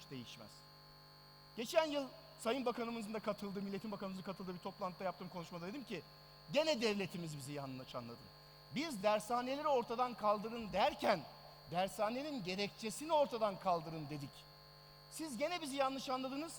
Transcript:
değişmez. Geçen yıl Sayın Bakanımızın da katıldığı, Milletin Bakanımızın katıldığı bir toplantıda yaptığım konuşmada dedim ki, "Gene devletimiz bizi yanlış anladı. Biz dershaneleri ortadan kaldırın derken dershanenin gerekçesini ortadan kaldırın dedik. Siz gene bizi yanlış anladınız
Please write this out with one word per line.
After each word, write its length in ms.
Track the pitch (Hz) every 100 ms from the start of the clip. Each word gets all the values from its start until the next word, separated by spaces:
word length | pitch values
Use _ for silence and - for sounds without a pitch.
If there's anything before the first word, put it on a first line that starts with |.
| -
değişmez. 400 | 131 113 113 104 - - - - - - - - - - 214
Geçen 280 | 240 339
yıl 200 | 320 285 262 - - -
Sayın 260 | 226 269 247
Bakanımızın 480 | 240 233 233 208
da 60 | 220
katıldığı, 420 | 214 202 202 196
Milletin 300 | 196 196 220
Bakanımızın 300 | 202 196 185
katıldığı 320 | 196 185 185
bir 40 | 180
toplantıda 460 | 196 - 185 170
yaptığım 240 | 185 - 185
konuşmada 380 | 180 165 175 175
dedim 180 | 277
ki, 180 | 233 180 - - - - -
"Gene 300 | 233 320 240
devletimiz 540 | 226 202 185 180 165 147
bizi 160 | 135
yanlış 420 | 143 135 131 127
anladı. 240 | 127 117 120 - - - - -
Biz 280 | 156 330 214
dershaneleri 680 | 208 214 214 240 254 277 302
ortadan 460 | 262 233 240 247
kaldırın 580 | 226 208 208 220 233 214
derken 480 | 180 220 - 240 180 - - - - -
dershanenin 760 | 165 196 - 214 247 302 277
gerekçesini 680 | 170 190 202 - 220 - 311
ortadan 460 | 302 277 240 214 185
kaldırın 500 | 190 170 160 160 143
dedik. 200 | 147 139 - - - - - - - -
Siz 280 | - 311 220
gene 240 | 311 359
bizi 140 | 294 277
yanlış 320 | 269 269 -
anladınız 440 | 262 262 277 320